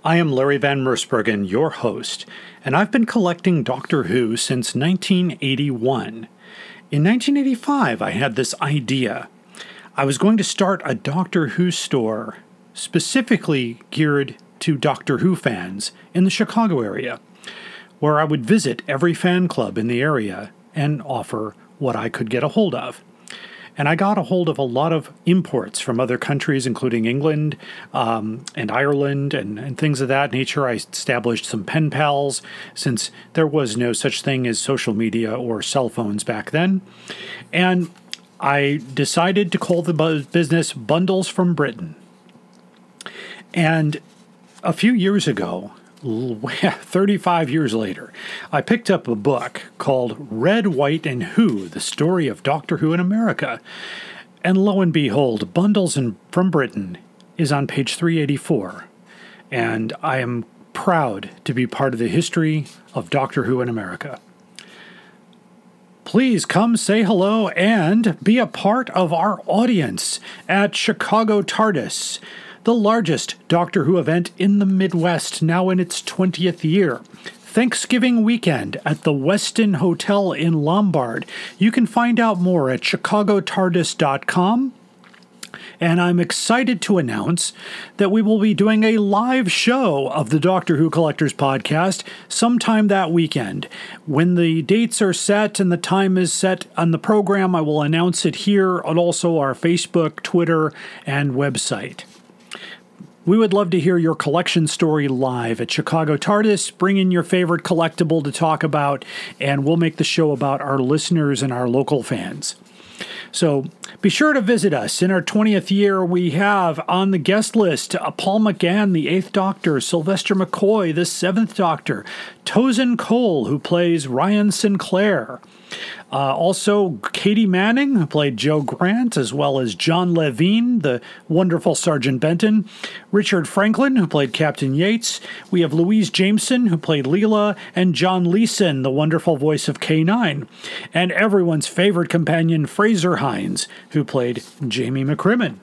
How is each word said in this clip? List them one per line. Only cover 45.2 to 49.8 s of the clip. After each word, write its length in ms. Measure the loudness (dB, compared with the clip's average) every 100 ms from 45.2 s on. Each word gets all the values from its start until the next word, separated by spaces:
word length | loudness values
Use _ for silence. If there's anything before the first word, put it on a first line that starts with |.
| 0
ago, 460 | -2 -4 -6 -10 -18 -20 -12
l-, 340 | -6 -4 -4 -6
<laughs> 80 | -8 -2 -2 -4
thirty-five 640 | -4 0 0 0 0 0 0
years 240 | 0 0
later, 400 | -2 -4 -8 -14 -16 -14 -14 -4
I 80 | -4
picked 300 | 0 0 2
up 180 | 0 0
a 60 |
book 480 | -2 0 0 -4 -12 -18
called 500 | -6